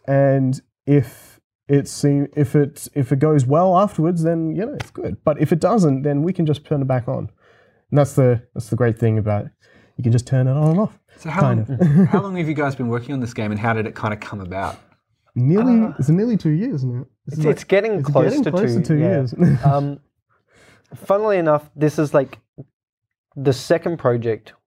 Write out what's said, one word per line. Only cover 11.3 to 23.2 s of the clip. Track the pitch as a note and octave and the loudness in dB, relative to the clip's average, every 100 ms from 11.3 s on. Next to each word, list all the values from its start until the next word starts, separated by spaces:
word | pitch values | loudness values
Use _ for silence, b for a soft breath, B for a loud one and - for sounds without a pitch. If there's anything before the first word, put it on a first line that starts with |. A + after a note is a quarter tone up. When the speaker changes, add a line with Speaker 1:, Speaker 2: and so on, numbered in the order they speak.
| F3 | 0
Speaker 1:
kind | C3+ A2+ A2+ | 2 0 -2
Speaker 2:
long, | B2 F3 D3+ | 0 4 4
Speaker 1:
of. | F3+ | 4
<laughs> | |
Speaker 2:
how | G3+ | 2
long | G3 F#3 | -2 -4
have | D#3 | -4
you | |
guys | D3+ C#3+ | -2 -2
been | - A#2+ | -4 -4
working | A#2 B2 | -4 -4
on | C3+ | -6
this | A#2 | -6
game, | - G#2+ | -6 -6
and | G#2 | -2
how | A#2 | -2
did | A2 G#2+ | -2 -4
it | |
kinda | - A2 G#2 | -6 -6 -6
come | - G#2 | -10 -14
about? | F2+ F#2+ F#2 - _ _ _ _ _ | -10 -8 -8 -10 _ _ _ _ _
Speaker 1:
Nearly, | B2 C3 G3 B3 A3+ | -2 2 2 4 2
Speaker 3:
Uh, | A3 D3+ | 2 -2
Speaker 1:
it's | C3+ | 0
nearly | F3 A#3+ G#3 | 2 2 0
two | D#3 | 0
years | D#3 C4 D3+ | -2 -2 -4
now. | B2+ B2 - _ - | -6 -6 -10 _ -12
Speaker 3:
it's, | D#3 | -2
Speaker 1:
like, | D3+ | 0
Speaker 3:
it's | D3 | 0
getting | - G3 A3 F#3 | 0 0 0 -2
Speaker 1:
it's | C#3 | 0
Speaker 3:
close | C#3 F#3+ | 2 2
Speaker 1:
getting | C#4+ | 0
Speaker 3:
to | F#3 | 0
Speaker 1:
close | F3+ B2+ | 0 0
Speaker 3:
two, | A#2+ | 0
Speaker 1:
to | E3 | 0
two | D3+ | 0
Speaker 3:
yeah. | D#3+ | 2
Speaker 1:
years. | C#3+ B2 - E3+ | 0 -2 2 2
<laughs> | B2+ | 4
Speaker 3:
Um, | D3 C#3+ C#3+ C#3+ _ _ _ b b b b b b | 2 0 -2 -8 _ _ _ b b b b b b
funnily | - - G3+ A3 F#3+ | -10 -2 0 2 0
enough, | D#3+ D3 - | 2 0 -2
this | C#3+ D3+ D#3+ | -2 0 0
is, | D3 | 0
like, | D3 C3 - _ - - _ _ _ _ _ | 0 0 -8 _ -20 -20 _ _ _ _ _